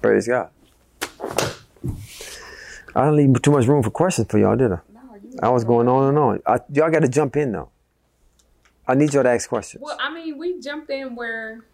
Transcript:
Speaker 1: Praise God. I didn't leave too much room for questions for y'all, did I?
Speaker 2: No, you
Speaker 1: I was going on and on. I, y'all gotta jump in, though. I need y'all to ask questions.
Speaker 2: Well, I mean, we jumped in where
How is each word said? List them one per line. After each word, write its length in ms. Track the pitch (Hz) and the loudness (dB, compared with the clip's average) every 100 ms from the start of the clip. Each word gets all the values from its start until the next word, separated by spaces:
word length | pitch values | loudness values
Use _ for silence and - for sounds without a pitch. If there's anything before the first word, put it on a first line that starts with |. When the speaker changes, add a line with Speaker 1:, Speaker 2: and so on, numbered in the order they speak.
Speaker 1:
Praise 260 | 107 104 101 | 4 2 2
God. 220 | 123 95 _ _ _ _ _ - - - - - - _ _ - - - - - - - - - - - - | -2 -4 _ _ _ _ _ -14 -10 -8 -4 -6 -8 _ _ -10 -10 -14 -18 -18 -18 -20 -20 -20 -20 -6 -2
I 100 | 135 | 2
didn't 100 | 151 | 4
leave 260 | 139 120 | 4 4
too 100 | - | 4
much 140 | 147 117 | 2 4
room 140 | 147 | 2
for 60 | 107 | 0
questions 380 | - 180 175 110 | 0 -2 0 0
for 80 | 107 | 2
y'all, 180 | 101 110 | 2 2
did 160 | 127 | 0
I? 60 | 87 _ | -2 _
Speaker 2:
No, 220 | - 262 - | -20 -20 -20
you 240 | - 254 | -18 -4
Speaker 1:
I 80 | 113 | 0
was 140 | 123 | 0
going 240 | 113 120 120 | 2 2 4
on 220 | 131 139 | 4 4
and 80 | 143 | 2
on. 240 | 135 98 - | 2 0 0
I, 140 | 123 - | -2 0
y'all 200 | 143 160 | 0 2
gotta 160 | 156 131 | 2 2
jump 280 | 131 147 147 | 2 0 -2
in, 160 | 143 | -2
though. 160 | 92 69 _ _ _ _ _ _ _ _ _ _ _ - | -4 -10 _ _ _ _ _ _ _ _ _ _ _ -2
I 100 | 131 | 2
need 180 | 147 | 2
y'all 100 | 139 | 4
to 60 | 123 | 2
ask 180 | 120 - | 2 -2
questions. 340 | 117 - - | -6 -6 -16
Speaker 2:
Well, 140 | 285 - | -12 -8
I 160 | 269 | -8
mean, 240 | 330 320 285 | -8 -10 -8
we 220 | 349 359 | -8 -8
jumped 300 | 240 302 294 | -10 -12 -8
in 240 | 277 269 240 | -8 -8 -10
where 480 | 233 226 220 226 - | -10 -8 -10 -14 -20